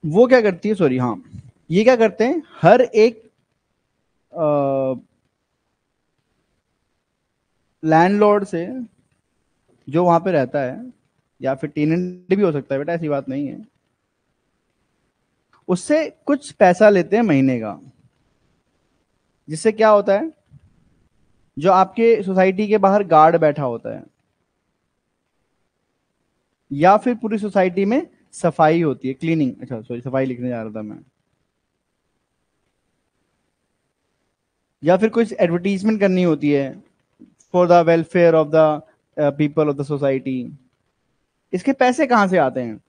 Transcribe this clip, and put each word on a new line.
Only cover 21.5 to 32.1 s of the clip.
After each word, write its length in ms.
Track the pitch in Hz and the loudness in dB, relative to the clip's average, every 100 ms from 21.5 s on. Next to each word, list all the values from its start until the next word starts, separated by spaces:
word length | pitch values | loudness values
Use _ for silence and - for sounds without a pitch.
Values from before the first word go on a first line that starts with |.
| - | -4
जो 120 | 165 | 2
आपके 520 | 185 190 - 226 226 | 2 2 2 2 2
सोसाइटी 440 | 190 190 190 190 214 | 0 2 2 0 -2
के 100 | 214 | 2
बाहर 260 | 190 208 | 2 2
गार्ड 320 | 196 160 156 165 | 2 6 6 4
बैठा 280 | 160 147 | 0 0
होता 320 | 135 117 117 107 | -6 -6 -10 -14
है 80 | - _ _ _ _ _ _ _ _ _ _ _ _ _ _ _ _ _ _ _ _ _ _ _ _ _ _ | -18 _ _ _ _ _ _ _ _ _ _ _ _ _ _ _ _ _ _ _ _ _ _ _ _ _ _
या 260 | 143 175 208 | 0 4 4
फिर 180 | 254 233 | 2 -4
पूरी 220 | 220 214 | -6 -6
सोसाइटी 480 | 208 196 185 180 196 | -4 -2 0 -2 -2
में 220 | 254 359 _ _ - | -2 -4 _ _ -6
सफाई 460 | 175 151 156 170 | -6 0 0 2
होती 260 | 165 123 127 | -2 -4 -8
है, 60 | |
क्लीनिंग, 400 | 131 165 165 135 - | -8 -4 -2 -2 -6
अच्छा 200 | 123 120 | -14 -14
सॉरी, 200 | 110 120 | -12 -12
सफाई 240 | 127 131 135 | -6 -4 -4
लिखने 240 | 120 123 | -6 -8
जा 120 | 120 | -8
रहा 100 | 110 | -10
था 80 | 110 | -12
मैं, 180 | 107 - _ _ _ _ _ _ _ _ _ _ _ | -14 -18 _ _ _ _ _ _ _ _ _ _ _